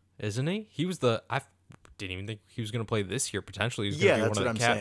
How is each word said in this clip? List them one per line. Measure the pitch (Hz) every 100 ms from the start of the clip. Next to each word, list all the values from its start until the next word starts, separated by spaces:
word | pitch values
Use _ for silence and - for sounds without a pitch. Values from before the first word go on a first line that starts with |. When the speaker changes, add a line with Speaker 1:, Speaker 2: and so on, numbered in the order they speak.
| _ -
Speaker 1:
isn't | 107 113 151
he? | 208 214
He | -
was | 180 170
the, | 123 113 -
I | 131 - _ _ - - -
didn't | 95
even | 92 101
think | 107 -
he | -
was | 107
gonna | 117
play | 104 113
this | 95 120 -
year, | 98
potentially. | - - 113 - 101
He |
was | 151
gonna | 190
Speaker 2:
Yeah, | 123
Speaker 1:
be |
Speaker 2:
that's | 113 104
Speaker 1:
one | 120
of |
Speaker 2:
what | 110
Speaker 1:
the |
Speaker 2:
I'm | 120
Speaker 1:
cap-, | 110